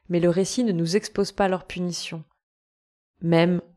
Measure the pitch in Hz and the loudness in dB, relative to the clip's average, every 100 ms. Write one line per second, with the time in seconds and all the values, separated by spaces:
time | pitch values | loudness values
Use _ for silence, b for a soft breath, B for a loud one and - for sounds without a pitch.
0 | - 175 175 175 190 - 233 170 165 202 | -4 0 2 2 0 0 0 0 0 0
1 | - - 196 - 196 185 - 175 180 170 | -2 -4 -4 0 0 0 -6 -6 -6 -6
2 | - 165 156 _ _ _ _ _ _ _ | -10 -12 -14 _ _ _ _ _ _ _
3 | _ _ 170 165 170 175 - | _ _ 2 4 4 0 -4